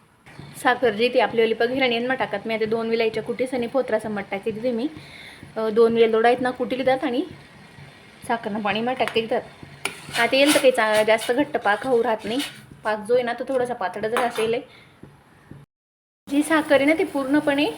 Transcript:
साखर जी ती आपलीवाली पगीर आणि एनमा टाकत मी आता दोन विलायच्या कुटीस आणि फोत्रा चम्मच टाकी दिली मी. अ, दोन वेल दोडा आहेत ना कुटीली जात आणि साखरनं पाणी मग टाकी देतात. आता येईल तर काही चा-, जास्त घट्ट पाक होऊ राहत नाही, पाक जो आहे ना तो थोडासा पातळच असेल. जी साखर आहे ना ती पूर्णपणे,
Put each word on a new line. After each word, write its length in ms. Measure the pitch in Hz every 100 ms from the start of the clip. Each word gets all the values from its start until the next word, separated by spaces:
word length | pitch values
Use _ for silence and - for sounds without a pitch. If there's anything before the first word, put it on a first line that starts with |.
| _ _ - - - -
साखर 260 | 269 247 247
जी 200 | 208 247
ती 100 | 254
आपलीवाली 340 | 208 226 226
पगीर 300 | 226 233 262
आणि 120 | 262 233
एनमा 180 | 247
टाकत 240 | 254 208 202 220
मी 80 |
आता 120 | 220 220
दोन 240 | 233 226
विलायच्या 340 | 226 226 226
कुटीस 300 | 220 220 247
आणि 140 | 269 233
फोत्रा 320 | 262 254 214
चम्मच 260 | 220 208 196
टाकी 200 | 196 214
दिली 200 | 214 247
मी. 160 | 233 277 311 - - - - - -
अ, 120 | 220
दोन 240 | 214 226
वेल 180 | 226 226
दोडा 180 | 220 233
आहेत 120 | 247
ना 100 | 254
कुटीली 320 | 247 247 254
जात 200 | 262 262
आणि 220 | 294 240 359 - - - - - - - - - -
साखरनं 340 | 226 220 208
पाणी 200 | 208 202
मग 120 | 233
टाकी 280 | 254 226 -
देतात. 200 | 220 233 - - - - - - - -
आता 160 | 233 262
येईल 180 | 285
तर 60 | 294
काही 120 | 269
चा-, 320 | 254 220 214 214
जास्त 240 | 220 -
घट्ट 260 | 247 294 285
पाक 300 | 202 208 262
होऊ 160 | 240
राहत 220 | 233 220 202
नाही, 140 | 240 294 - - -
पाक 160 | 220 214 202
जो 60 |
आहे 100 | 247
ना 100 | 240
तो 100 | 240
थोडासा 300 | 247 269 247
पातळच 400 | 240 214 208 214
असेल. 480 | 240 240 233 226 240 294 - - - - - _ - - - - _ _ _ _ _ -
जी 140 | 285
साखर 320 | 302 320 302 277
आहे 100 | 277
ना 80 |
ती 100 | 320
पूर्णपणे, 680 | 381 285 262 294 294 277 311